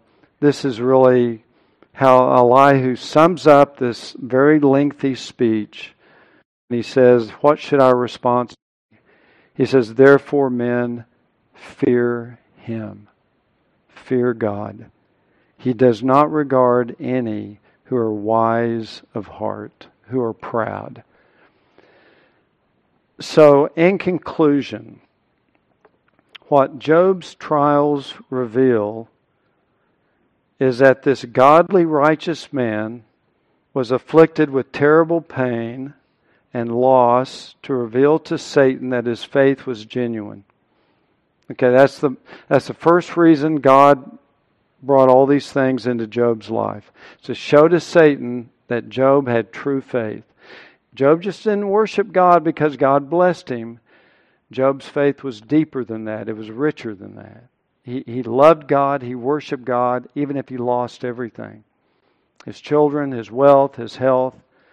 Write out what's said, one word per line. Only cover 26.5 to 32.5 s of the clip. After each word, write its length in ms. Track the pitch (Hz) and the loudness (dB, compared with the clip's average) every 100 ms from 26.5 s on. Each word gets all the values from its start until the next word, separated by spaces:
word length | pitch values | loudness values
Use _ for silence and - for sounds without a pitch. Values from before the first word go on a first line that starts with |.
| 143 135 139 | 0 0 -2
Job's 560 | 143 160 185 190 - - | 0 2 2 -2 -8 -16
trials 800 | - 151 147 147 147 143 135 - - | -6 -2 0 0 0 -4 -8 -20 -10
reveal 800 | 127 120 113 131 113 104 113 113 _ _ _ _ _ _ _ _ _ _ _ _ _ _ - | -8 -4 0 2 0 -2 -8 -16 _ _ _ _ _ _ _ _ _ _ _ _ _ _ -4
is 200 | 135 120 | -2 4
that 240 | 135 127 | 4 4
this 220 | 143 123 | 0 -2
godly, 600 | 120 120 131 160 175 196 | -2 2 6 6 4 0
righteous 680 | 170 151 151 151 - 147 - | 0 0 0 0 -6 -10 -8